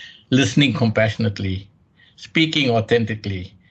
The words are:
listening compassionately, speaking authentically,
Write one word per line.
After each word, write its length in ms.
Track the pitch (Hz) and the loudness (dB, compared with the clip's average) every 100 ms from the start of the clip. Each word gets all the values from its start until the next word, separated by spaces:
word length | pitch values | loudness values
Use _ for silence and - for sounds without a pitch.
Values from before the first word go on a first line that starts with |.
| - - _ | -20 -20 _
listening 440 | 127 135 - 139 | 2 2 2 2
compassionately, 960 | 110 113 107 110 - 107 101 98 95 - _ _ _ _ _ | 2 0 2 0 0 -4 -2 -4 -6 -8 _ _ _ _ _
speaking 520 | - 165 156 160 131 | -6 -2 0 0 0
authentically, 840 | 117 104 117 110 107 104 95 92 - _ | 0 2 0 0 -4 -6 -8 -10 -16 _